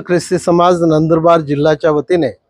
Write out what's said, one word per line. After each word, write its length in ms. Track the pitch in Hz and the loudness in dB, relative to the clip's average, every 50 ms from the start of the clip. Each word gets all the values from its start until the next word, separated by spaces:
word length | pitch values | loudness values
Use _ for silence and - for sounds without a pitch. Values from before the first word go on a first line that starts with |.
| 175 - | -4 -2
ख्रिस्ती 300 | 175 185 - - 185 170 | -4 -4 -4 -4 -6 -4
समाज 440 | - - 170 170 175 180 185 170 | -2 0 0 2 2 2 2 2
नंदुरबार 580 | 170 165 156 156 160 156 165 165 160 170 170 170 | 0 0 0 0 0 0 0 2 2 2 2 2
जिल्ह्याच्या 520 | 156 139 147 143 147 156 156 143 - 165 | 0 -2 -4 -2 0 0 0 0 0 -2
वतीने 460 | 151 151 143 - 180 175 156 123 98 - _ _ | -2 -2 -2 -2 -2 -2 -2 -2 -6 -8 _ _